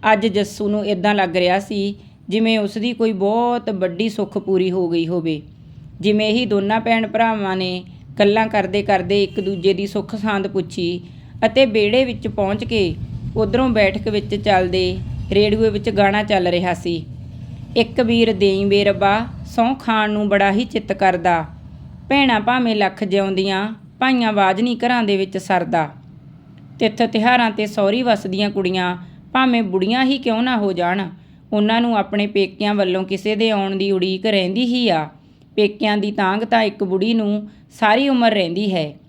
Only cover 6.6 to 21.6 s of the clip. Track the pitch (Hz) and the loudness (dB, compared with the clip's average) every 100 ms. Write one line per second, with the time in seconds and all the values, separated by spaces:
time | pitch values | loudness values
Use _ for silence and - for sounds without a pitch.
6.6 | 196 220 226 226 220 220 226 220 196 190 | 0 -2 0 0 0 0 0 0 -2 -2
7.6 | 185 180 185 - - - 202 214 220 220 | -4 -6 -10 -20 -18 2 4 4 2 0
8.6 | 185 202 208 196 180 202 196 - 190 196 | 0 -2 2 0 2 0 0 -2 -4 0
9.6 | 180 185 202 208 196 220 214 202 190 190 | 0 0 -2 -4 -6 -4 -2 -2 -2 -4
10.6 | 180 - 170 175 - - - - 220 240 | -4 -4 -4 -4 -10 -20 -18 -2 0 4
11.6 | 262 214 208 240 262 233 220 - 196 208 | 4 4 2 2 2 -2 -6 -2 -2 -2
12.6 | 226 226 127 - - - - - 220 240 | -2 0 0 -2 -8 -8 -6 -2 0 2
13.6 | 262 220 196 202 226 208 202 202 214 190 | 2 2 2 0 -4 -4 -4 -4 2 2
14.6 | 185 185 180 185 - - - 196 208 214 | 2 0 0 -2 -8 -8 -2 2 2 2
15.6 | 220 208 214 202 196 208 208 202 175 175 | 2 0 -2 2 2 2 0 0 2 0
16.6 | 180 175 175 165 - - - - - - | 0 -2 -4 -6 -6 -14 -14 -14 -14 -14
17.6 | - - 226 - 233 233 226 190 196 190 | -4 0 0 0 2 4 2 4 2 2
18.6 | 202 202 202 190 196 208 240 - - - | 2 4 4 2 2 2 -2 -10 -6 0
19.6 | 233 262 - 220 214 208 208 202 196 196 | 0 0 0 0 2 0 2 4 4 2
20.6 | 247 233 214 196 196 180 175 170 156 - | 0 -4 -4 2 2 2 2 0 -2 -12